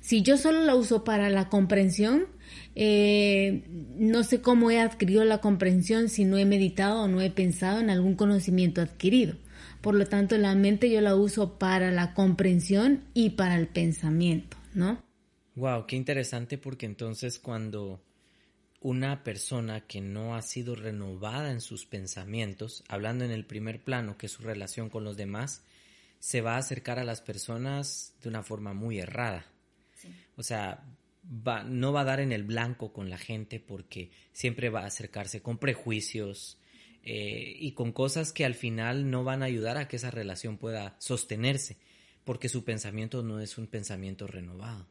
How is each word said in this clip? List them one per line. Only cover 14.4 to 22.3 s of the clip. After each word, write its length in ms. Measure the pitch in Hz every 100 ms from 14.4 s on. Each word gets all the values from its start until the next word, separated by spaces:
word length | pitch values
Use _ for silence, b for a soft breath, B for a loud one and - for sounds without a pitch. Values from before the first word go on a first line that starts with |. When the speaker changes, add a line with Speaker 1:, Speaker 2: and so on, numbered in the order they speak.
| - - -
Speaker 1:
¿no? 300 | 202 180 240 - _ _ _ _
Speaker 2:
Guau, 320 | - 131 120 104
qué 100 | 127
interesante, 600 | 127 135 123 120 120 139
porque 300 | 139 131 110
entonces 520 | 101 113 110 123 -
cuando 640 | - 117 110 104 101 95 _ _ _ _ _ _ _ _
una 420 | 135 127 135 139
persona 600 | 120 101 - 127 113 110
que 180 | - 101
no 360 | 98 101 113 117
ha 40 |
sido 340 | 113 - 120
renovada 760 | 117 110 107 98 95 104 127 147
en 100 | 120
sus 240 | - 104
pensamientos, 1000 | - 104 95 - 98